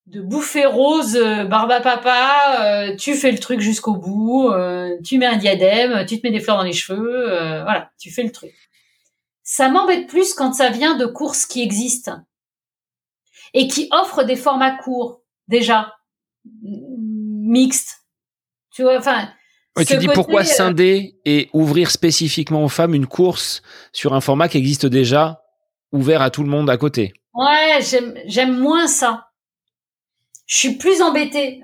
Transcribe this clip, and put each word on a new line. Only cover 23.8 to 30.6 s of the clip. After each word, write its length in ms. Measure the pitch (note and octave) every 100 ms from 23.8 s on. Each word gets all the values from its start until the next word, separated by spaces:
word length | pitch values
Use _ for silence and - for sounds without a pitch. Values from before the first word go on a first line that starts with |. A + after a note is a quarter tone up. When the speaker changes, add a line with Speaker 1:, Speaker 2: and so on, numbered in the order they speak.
| -
Speaker 2:
sur 220 | - C#3+
un 60 | C3+
format 280 | C#3 C#3 E3+
qui 100 | D3+
existe 280 | C3 C#3+ C#3
déjà, 560 | C3+ A#2+ C#3+ D#3+ D#3+ _ _ _ _ _
ouvert 300 | C#3+ C3 D#3+
à 80 | C3
tout 120 | C#3+
le 60 | C#3+
monde 200 | D3 C#3+
à 60 | B2
côté. 360 | D3 C3+ F#2+ - _
Speaker 1:
Ouais, 440 | A#3+ C4+ D4+ D#4 D4
j'aime, 320 | - B3+ A#3+ - F3
j'aime 320 | G#3 B3+ B3
moins 280 | C#4 E4 E4
ça. 400 | - B3 A3+ - _ _ _ _ _ _ _ _ _ _ - -
Je 100 |
suis 200 | -